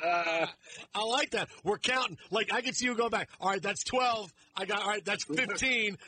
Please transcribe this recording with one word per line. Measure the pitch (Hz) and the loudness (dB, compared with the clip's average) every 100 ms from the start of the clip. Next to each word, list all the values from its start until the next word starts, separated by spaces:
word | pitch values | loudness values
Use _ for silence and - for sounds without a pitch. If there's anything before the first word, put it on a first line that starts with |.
| 165 175 170 165 160 - - - - | 0 0 2 0 -2 -6 -18 -18 -8
I | 208 | -4
like | 220 254 302 | 0 0 0
that. | 214 160 - | -2 -4 -4
We're | 165 202 | -2 0
counting. | - 262 240 160 - | 2 2 0 -4 -4
Like, | 214 208 | -2 0
I | 220 | 0
can | 247 | 0
see | - 247 | 0 0
you | 233 | 2
go | 233 | 2
back. | 196 165 - | 0 -4 -2
All | 185 | 0
right, | 196 | 0
that's | 202 214 | -2 -4
twelve. | - 254 247 226 190 - - - | -2 2 2 2 -4 -14 -12 -6
I | 190 | -2
got, | 208 | 0
all | 202 | 0
right, | 208 | 0
that's | 190 202 - | -2 -4 0
fifteen. | 247 254 196 262 240 208 190 | 0 0 0 2 2 0 -4